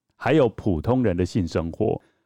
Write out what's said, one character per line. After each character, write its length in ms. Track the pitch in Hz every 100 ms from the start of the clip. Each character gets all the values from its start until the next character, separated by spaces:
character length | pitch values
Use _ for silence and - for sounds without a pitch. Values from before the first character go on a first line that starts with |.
| _ _
还 160 | 120
有 160 | 151 120
普 320 | - 107 80
通 240 | 117 127
人 120 | 113 87
的 80 |
性 220 | 90 113 82
生 240 | 90 82
活。 320 | - 80 - - _